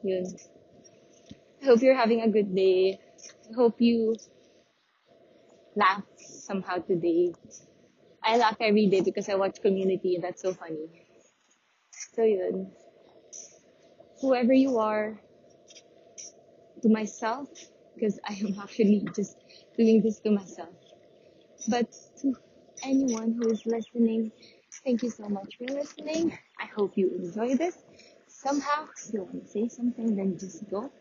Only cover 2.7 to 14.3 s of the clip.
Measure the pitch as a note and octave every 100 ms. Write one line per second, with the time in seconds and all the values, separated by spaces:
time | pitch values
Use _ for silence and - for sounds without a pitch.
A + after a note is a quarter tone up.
2.7 | F#3 F#3 F#3+ _ - - - - A3+ A#3+
3.7 | - A#3 A#3 A3 A3+ - _ _ _ _
4.7 | _ _ _ _ _ _ _ _ _ _
5.7 | G3+ G#3 G3 - - - - - G3 F#3
6.7 | F3+ - F3 E3+ E3 F3 E3+ - - _
7.7 | _ _ _ _ _ A3 A#3 A3 G#3 A3
8.7 | G#3 G#3 F#3+ F3+ G#3 G3+ F#3+ G3 - G3+
9.7 | F#3+ F#3+ F#3 F#3 F3+ F3+ F3 F#3 F3+ E3+
10.7 | D#3 D#3+ - _ _ _ _ _ _ _
11.7 | _ _ - - - A3+ G3 F3+ F#3 F#3+
12.7 | - - _ - - _ - - - _
13.7 | _ - _ - - C4+